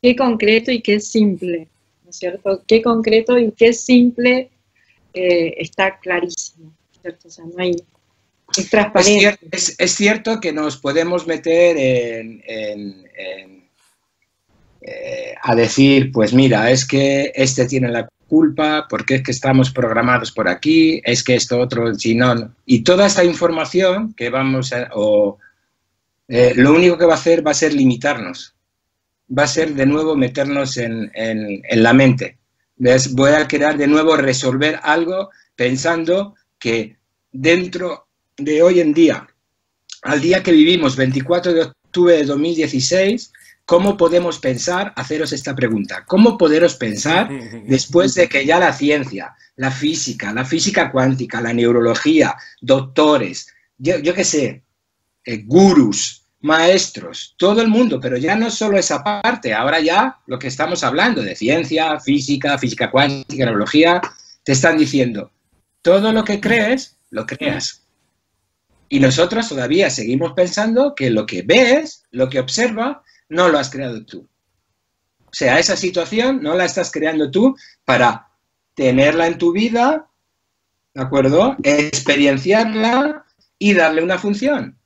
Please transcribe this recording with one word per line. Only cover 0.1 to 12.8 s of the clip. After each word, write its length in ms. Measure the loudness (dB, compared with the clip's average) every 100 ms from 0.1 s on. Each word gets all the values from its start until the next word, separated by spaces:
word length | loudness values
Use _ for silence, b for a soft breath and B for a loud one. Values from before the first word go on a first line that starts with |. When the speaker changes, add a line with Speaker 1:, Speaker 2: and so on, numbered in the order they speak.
| 2
Speaker 1:
concreto 560 | 0 0 2 0 0
y 100 | -4
qué 180 | 0 -2
simple, 680 | 0 0 0 0 -6 -8 -10 _ _ _
¿no 80 | _
es 60 | -10
cierto? 440 | -10 -6 -4 -4 0
Qué 140 | 2
concreto 560 | 2 0 2 0 2 0
y 140 | 0
qué 220 | 2 2
simple, 800 | 2 2 4 4 2 0 0 -4 _ _ _ _ _ _
eh, 420 | -4 0 2 0 -6
está 400 | -12 -2 -4 -2
clarísimo, 720 | -6 -4 -4 -8 -12 _ -20 _ _ _
¿cierto? 260 | -18 -18 _
O 40 |
sea, 140 | -20 -18
no 80 | -6
hay, 180 | -4 -4 -8 _ _ _ _ _ _ -6
es 140 | 2
transparente. 420 | 2 2 2 4 6
Speaker 2:
Es 60 |
cier-, 160 | 4 0 -10
es, 240 | -6 -6 -2
es 120 | -2
cierto 460 | 0 0 0 -4 -6
que 140 | -6
nos 240 | -4 -6 -6
podemos 480 | -2 -2 0 -4 -4
meter 520 | -6 0 4 4 4
en, 680 | 0 0 -2 -8 -12 -18 -12
en, 640 | -10 -8 -10